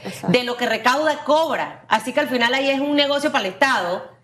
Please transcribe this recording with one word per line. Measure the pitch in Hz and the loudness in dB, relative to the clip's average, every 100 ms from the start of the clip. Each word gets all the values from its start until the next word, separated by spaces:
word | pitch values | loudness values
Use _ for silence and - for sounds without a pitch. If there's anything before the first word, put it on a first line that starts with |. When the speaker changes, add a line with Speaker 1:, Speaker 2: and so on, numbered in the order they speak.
Speaker 1:
Exacto. | 196 - 185 | -14 -8 0
Speaker 2:
De | 240 | 0
lo | 240 240 | 0 -2
que | 220 | -2
recauda, | 220 247 269 311 294 | 0 2 2 2 0
cobra. | 262 302 320 202 147 - - | 2 2 2 -2 -6 -8 -2
Así | 214 233 | -2 0
que | 277 | -2
al | 277 | 0
final | 247 233 | 0 2
ahí | 262 277 | 2 0
es | 269 | 0
un | 285 | 0
negocio | 294 285 285 294 | 2 2 0 0
para | 277 196 | -2 -2
el | |
Estado. | - 277 247 175 185 - - | 0 2 2 -2 -4 -8 -20